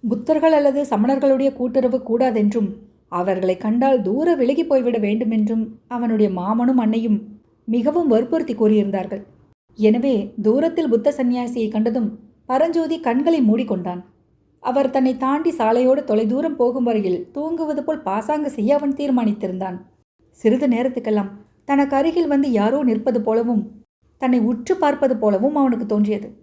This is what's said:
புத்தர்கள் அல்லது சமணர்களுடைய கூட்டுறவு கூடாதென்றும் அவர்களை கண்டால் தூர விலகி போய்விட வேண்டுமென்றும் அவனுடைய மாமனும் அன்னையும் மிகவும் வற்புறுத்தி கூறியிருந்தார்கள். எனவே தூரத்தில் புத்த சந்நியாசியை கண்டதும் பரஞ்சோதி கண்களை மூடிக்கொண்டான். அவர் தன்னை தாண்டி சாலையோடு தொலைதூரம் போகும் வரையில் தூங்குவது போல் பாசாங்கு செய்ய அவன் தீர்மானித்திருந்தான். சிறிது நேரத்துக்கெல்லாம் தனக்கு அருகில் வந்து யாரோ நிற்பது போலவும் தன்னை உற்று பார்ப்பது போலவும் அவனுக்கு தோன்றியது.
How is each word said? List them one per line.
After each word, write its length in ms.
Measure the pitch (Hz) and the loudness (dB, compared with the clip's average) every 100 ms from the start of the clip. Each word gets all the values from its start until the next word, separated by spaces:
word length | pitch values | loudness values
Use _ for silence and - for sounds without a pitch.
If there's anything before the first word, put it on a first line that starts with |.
புத்தர்கள் 500 | 233 240 - 311 320 | -4 -4 0 2 4
அல்லது 260 | 311 285 277 | 4 2 -2
சமணர்களுடைய 640 | 285 208 233 269 277 262 269 | -2 0 2 2 2 2 2
கூட்டுறவு 460 | 269 247 262 247 247 | 0 -2 0 0 -2
கூடாதென்றும் 720 | - 233 262 220 208 226 196 - - _ _ | -2 0 2 2 0 0 -2 -6 -18 _ _
அவர்களை 420 | 175 185 185 185 185 | -4 -2 0 0 -2
கண்டால் 440 | 214 233 269 262 | -2 0 2 2
தூர 260 | 190 226 330 | 0 0 0
விலகி 300 | 320 247 285 | 2 2 0
போய்விட 320 | 330 269 247 226 | 2 0 2 -2
வேண்டுமென்றும் 640 | 208 214 220 220 208 226 220 - _ | 0 0 0 0 0 -2 -6 -10 _
அவனுடைய 400 | 240 233 220 208 | -6 -2 0 0
மாமனும் 500 | 180 180 226 240 262 | 0 -2 0 2 2
அன்னையும் 380 | 214 220 226 202 - - _ _ - | 2 0 0 -2 -2 -20 _ _ -4
மிகவும் 400 | 240 240 320 320 | 0 0 0 2
வற்புறுத்தி 460 | 226 247 330 - | 2 2 -2 -2
கூறியிருந்தார்கள். 680 | 214 214 214 202 190 185 202 202 _ _ _ _ - | 0 2 4 2 -2 -6 -10 -12 _ _ _ _ 0
எனவே 360 | 214 240 269 233 202 - | 2 4 2 0 -2 -2
தூரத்தில் 480 | 208 247 330 330 302 | 0 2 0 0 0
புத்த 220 | 226 220 | 0 0
சந்நியாசியை 560 | 285 247 247 240 247 220 | 0 -2 -2 -4 -4 -4
கண்டதும் 400 | 214 226 233 214 - - _ - | -2 -2 0 -4 -6 -20 _ -4
பரஞ்சோதி 480 | 254 330 330 320 330 | 0 2 0 -2 -2
கண்களை 400 | 254 240 311 330 | -2 0 2 2
மூடிக்கொண்டான். 600 | 226 220 262 185 175 180 - _ _ _ _ _ | 2 2 0 -4 -4 -10 -12 _ _ _ _ _
அவர் 280 | - 254 269 | -4 -2 0
தன்னை 220 | 269 262 254 | 2 0 0
தாண்டி 340 | 262 294 330 | -2 0 -2
சாலையோடு 520 | 320 220 233 254 269 | 0 0 2 2 2
தொலைதூரம் 520 | 285 214 220 254 320 285 | 2 0 0 -2 -2 -2
போகும் 300 | 247 254 240 | -2 0 0
வரையில் 340 | 220 190 180 180 | 0 -2 -4 -6
தூங்குவது 520 | - 311 330 311 302 | -8 -6 -4 -4 -4
போல் 200 | 294 311 | -4 -6
பாசாங்கு 480 | 247 196 214 302 285 | -4 -4 -2 -4 -4
செய்ய 260 | - 214 285 | -2 0 2
அவன் 200 | 294 269 | 0 -2
தீர்மானித்திருந்தான். 840 | 285 247 220 208 190 185 190 180 - _ _ _ _ - | 0 0 0 -2 -6 -6 -8 -8 -14 _ _ _ _ -2
சிறிது 300 | 220 247 277 | 2 2 2
நேரத்துக்கெல்லாம் 640 | 233 254 254 226 208 196 - - _ | 2 0 -2 -2 -2 -2 -10 -20 _
தனக்கு 320 | - 277 285 277 | -2 0 2 2
அருகில் 340 | 311 330 311 | 2 0 0
வந்து 200 | 285 277 | 2 2
யாரோ 300 | 226 208 269 | 2 2 2
நிற்பது 380 | 262 214 269 247 | 2 0 0 0
போலவும் 420 | - 220 233 226 180 - _ _ _ _ | 0 0 2 -2 -2 -14 _ _ _ _
தன்னை 200 | 254 247 | 0 2
உற்று 340 | 220 240 - 381 | 2 -2 -2 0
பார்ப்பது 400 | 294 285 269 226 | 0 2 0 2
போலவும் 400 | 214 196 262 302 | 0 2 0 2
அவனுக்கு 300 | 269 233 208 | 0 0 -2
தோன்றியது. 420 | 208 208 208 214 - | 0 0 -2 -6 -18